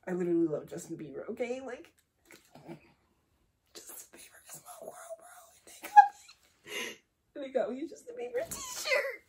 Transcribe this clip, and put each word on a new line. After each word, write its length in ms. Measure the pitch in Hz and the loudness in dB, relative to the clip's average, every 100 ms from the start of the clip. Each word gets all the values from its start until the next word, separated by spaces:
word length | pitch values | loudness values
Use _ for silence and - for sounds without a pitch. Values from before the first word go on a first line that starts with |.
| - | -2
I 60 | |
literally 340 | 180 175 170 165 | -2 2 4 4
love 200 | 143 131 | 2 -4
Justin 300 | - - 160 | -10 -8 -10
Bieber, 320 | 156 135 - | -8 -10 -8
okay? 320 | 220 240 254 | -4 -2 -4
Like, 260 | 262 247 - _ _ _ _ - - - - - - _ _ _ _ _ _ _ _ | -6 -10 -14 _ _ _ _ -20 -20 -20 -16 -16 -16 _ _ _ _ _ _ _ _
Justin 340 | - - - - | -20 -16 -18 -18
Bieber 280 | - - - - | -20 -20 -20 -18
is 120 | - | -18
my 140 | - - | -16 -14
world, 360 | - - - - | -14 -14 -14 -14
bro. 160 | - - - | -16 -20 -20
And 160 | - - | -20 -20
they 160 | - - | -16 8
got 220 | 831 807 784 - - _ _ | 10 10 8 -20 -20 _ _
me, 320 | - - - - _ _ _ | -10 -8 -8 -10 _ _ _
and 80 | - | -10
they 80 | 269 | 0
got 200 | 262 202 | 2 2
me 100 | 254 | -2
a 20 | 320 | -8
Justin 280 | - 508 | -10 -14
Bieber 340 | 480 480 480 659 | -10 -4 -4 -4
t-shirt. 760 | - 1077 988 - 587 539 494 | -6 -8 -6 2 2 2 -6